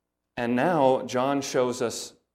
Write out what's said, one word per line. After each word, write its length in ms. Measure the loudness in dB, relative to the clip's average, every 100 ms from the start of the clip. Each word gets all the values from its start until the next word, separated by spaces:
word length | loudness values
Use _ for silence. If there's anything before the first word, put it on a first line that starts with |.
| _ _ _ -6
And 200 | -2 0
now 460 | 2 4 4 2
John 380 | 0 -2 0 -2
shows 400 | -2 0 0 -2
us 340 | -4 -4 -12 _ _